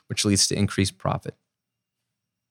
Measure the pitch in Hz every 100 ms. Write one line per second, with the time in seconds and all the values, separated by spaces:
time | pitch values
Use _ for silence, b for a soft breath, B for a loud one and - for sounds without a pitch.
0 | - - 107 98 - - 101 - - -
1 | 95 92 - - _ _ _ _ _ _
2 | _ _ _ _ _